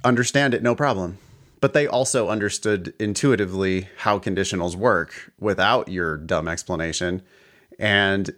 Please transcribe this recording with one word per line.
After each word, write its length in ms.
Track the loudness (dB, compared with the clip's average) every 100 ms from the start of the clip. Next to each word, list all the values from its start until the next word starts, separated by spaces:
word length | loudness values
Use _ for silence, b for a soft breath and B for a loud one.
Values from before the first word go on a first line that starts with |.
understand 500 | 2 2 2 2 2
it 80 | 2
no 120 | 0
problem, 440 | 0 0 0 -4 -8 b b b b
but 140 | 2
they 120 | 2 2
also 420 | 0 0 0 0
understood 640 | 0 -2 -2 -2 -2 -4 -4
intuitively 880 | -4 0 2 2 0 0 0 -2 -4 -4
how 200 | 0 0
conditionals 560 | 0 -2 -2 -2 -4 0
work 540 | 2 2 0 -10 -20 _
without 500 | -2 2 2 2 0
your 280 | -4 -4 -4
dumb 320 | -2 -2 -2
explanation. 720 | -6 -6 -4 -4 -4 -4 -4 b b b b b -4
And 480 | 0 2 4 2 -2